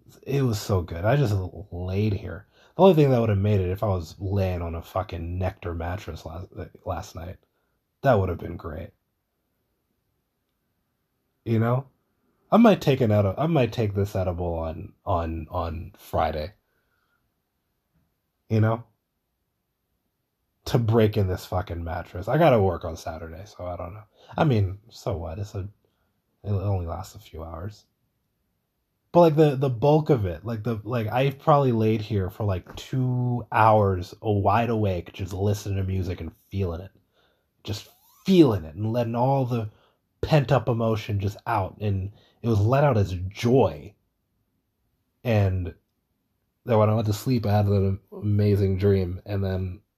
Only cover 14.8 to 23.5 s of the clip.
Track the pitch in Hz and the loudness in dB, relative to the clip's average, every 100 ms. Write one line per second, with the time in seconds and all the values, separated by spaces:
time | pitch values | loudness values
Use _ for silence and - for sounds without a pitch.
14.8 | 98 - - 87 82 82 80 90 85 82 | -14 -12 -4 -2 -2 -6 -8 -6 -6 -8
15.8 | 87 - - 82 80 78 76 - _ _ | -12 -18 -6 -2 -2 -4 -8 -12 _ _
16.8 | _ _ _ _ _ _ _ _ _ _ | _ _ _ _ _ _ _ _ _ _
17.8 | _ _ _ _ _ _ _ 110 110 113 | _ _ _ _ _ _ _ 0 2 0
18.8 | - _ _ _ _ _ _ _ _ _ | -6 _ _ _ _ _ _ _ _ _
19.8 | _ _ _ _ _ _ _ _ - 131 | _ _ _ _ _ _ _ _ -2 0
20.8 | 113 117 107 107 95 90 - 92 87 85 | 2 4 2 2 -2 -4 -6 -8 -6 -8
21.8 | 82 87 - 92 95 147 165 120 98 85 | -8 -10 -10 -10 -2 2 4 6 4 0
22.8 | 85 78 - 80 82 80 101 | -6 -10 -12 -12 -14 -16 -18